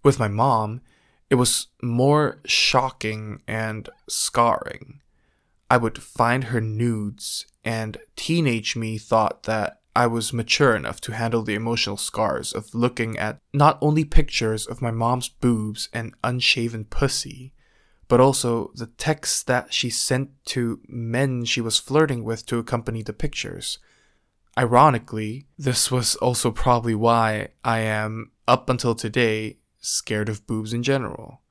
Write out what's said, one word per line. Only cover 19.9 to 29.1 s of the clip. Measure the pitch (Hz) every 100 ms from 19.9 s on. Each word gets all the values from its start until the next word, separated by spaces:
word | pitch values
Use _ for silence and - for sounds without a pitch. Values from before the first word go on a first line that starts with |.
| - - 131 139 _ -
to | 127 117 - -
men | 120 113 117 139 123
she | 117 -
was | 113 107
flirting | - 143 156 123
with | 110 113 -
to | 117
accompany | 117 120 113 113
the | 107
pictures. | 101 147 - - 87 - - _ _ _ _ _ _ _ -
Ironically, | 123 120 151 120 - 110 107 127 - -
this | 139 120 -
was | 127 117 -
also | 127 120 123
probably | 110 131 120 117
why | 107 117 117 110 107 - _
I | 120 113
am, | 110 107 107 110 113 _ -
up | 127 -
until | 123 120 117
today, | 110